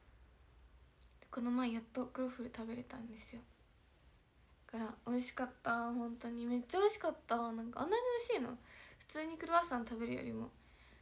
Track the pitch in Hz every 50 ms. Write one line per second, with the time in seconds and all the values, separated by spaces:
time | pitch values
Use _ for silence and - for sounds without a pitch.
0 | - - - - - - - - - - - - - - - - - - - -
1 | - - - - - - - 262 240 240 240 254 254 233 226 226 226 - - 262
2 | 247 - - 262 254 247 247 - 233 247 - 233 226 226 233 247 247 - 262 262
3 | 226 233 214 220 - - - 233 - - - - - - - - - - - -
4 | - - - - - _ - - - - - - - - - 226 226 220 - -
5 | - 233 247 247 247 - - - 254 247 - - - - 233 233 233 233 240 247
6 | 233 233 233 233 - 233 233 233 233 240 247 247 240 - - 370 403 415 427 -
7 | - 320 - - - - 233 233 233 233 226 226 226 233 240 - 277 330 415 480
8 | 494 508 480 466 453 - 466 330 240 233 247 - - - - - - - - -
9 | - - - 302 311 320 330 320 330 311 339 339 339 339 254 240 233 233 240 220
10 | 233 240 247 254 254 240 226 220 226 - - - - - - - - - - -